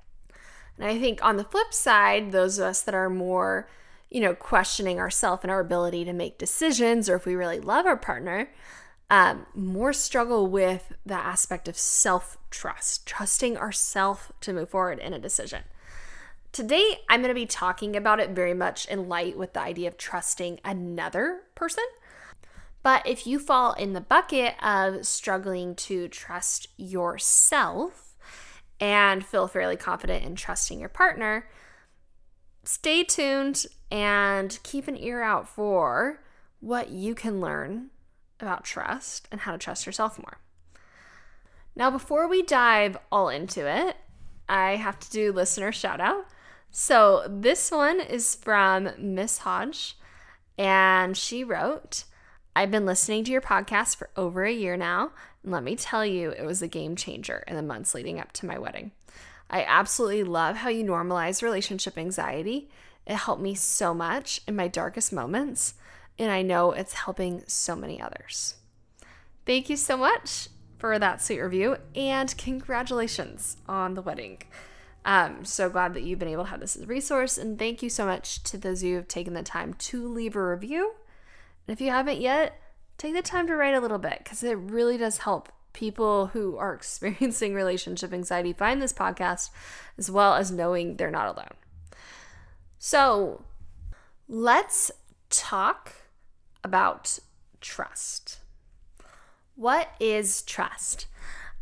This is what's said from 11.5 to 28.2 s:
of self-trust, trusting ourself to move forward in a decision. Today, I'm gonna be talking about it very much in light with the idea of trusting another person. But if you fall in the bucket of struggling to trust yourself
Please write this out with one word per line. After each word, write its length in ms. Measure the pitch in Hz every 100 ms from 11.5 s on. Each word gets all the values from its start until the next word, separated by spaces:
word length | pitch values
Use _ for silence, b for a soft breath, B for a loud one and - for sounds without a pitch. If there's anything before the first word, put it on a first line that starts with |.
| 180 -
of 100 | 165
self-trust, 1300 | - - 214 180 - - - - 196 - - - -
trusting 500 | - 202 - 247 226
ourself 720 | 214 202 - 202 196 196 - -
to 100 | -
move 160 | 180 170
forward 300 | 190 180 160
in 160 | 151
a 40 | 156
decision. 440 | 151 - - - - B B B B B B B -
Today, 480 | - 220 302 427 - -
I'm 140 | 240
gonna 100 | 254
be 140 | 247 226
talking 500 | - 180 180 208 208
about 240 | 214 214
it 100 | 202
very 220 | 185 180
much 320 | 180 185 -
in 240 | - 196 180
light 300 | 175 175 190
with 160 | 185
the 60 | 170
idea 280 | 170 170 175
of 80 | -
trusting 640 | - 180 - - 175 175 -
another 800 | 190 175 175 165 175 277 359 -
person. 300 | - 330 381 480 494 B B B B B B B -
But 220 | 269 262 -
if 200 | 254 233
you 120 | 277
fall 340 | 285 262 240
in 200 | - 202
the 80 | 190
bucket 540 | 185 311 - 277 240 -
of 420 | 214 202 196 190
struggling 720 | - - - 190 190 185 180
to 340 | 175 - 185 175
trust 600 | - - 175 - - - -
yourself 1400 | 185 185 175 - - - - 302 196 - 330 - - -